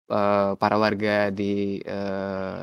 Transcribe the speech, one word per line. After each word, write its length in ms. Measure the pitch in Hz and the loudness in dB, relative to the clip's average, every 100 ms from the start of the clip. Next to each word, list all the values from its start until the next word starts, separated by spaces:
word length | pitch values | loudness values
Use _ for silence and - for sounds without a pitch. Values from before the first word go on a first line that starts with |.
| - | -4
eee, 400 | 107 101 101 98 98 | 0 2 4 2 2
para 160 | 104 104 | 2 4
warga 500 | 107 101 107 104 104 | 2 2 0 2 0
di, 460 | 98 101 101 101 98 | 0 -2 -2 -2 -4
eee, 760 | - 98 98 98 98 95 95 92 | -6 -6 -4 -4 -4 -6 -6 -8